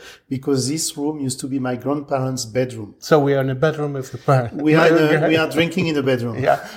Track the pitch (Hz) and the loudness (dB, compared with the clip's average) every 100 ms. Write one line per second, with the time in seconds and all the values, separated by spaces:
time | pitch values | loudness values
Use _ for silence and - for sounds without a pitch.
0 | - - - 135 147 139 123 160 - 151 | -20 -20 -8 -6 0 0 0 -4 -6 -4
1 | 143 156 135 - 135 135 127 123 131 147 | -6 -4 -6 -6 -6 -4 -4 -4 -4 -4
2 | 143 135 131 127 113 123 127 113 104 - | -2 -4 -2 -4 -4 -2 -2 -4 -14 -10
3 | - 156 139 139 131 131 156 143 147 139 | 2 4 4 2 0 0 0 0 -4 -6
4 | 131 120 - 131 117 - 151 156 165 160 | -8 -8 2 2 2 -2 2 6 6 6
5 | 151 156 156 160 156 160 165 185 165 147 | 4 2 2 2 0 0 0 0 -2 0
6 | 131 127 120 113 131 139 - | 0 0 -2 -2 0 0 -2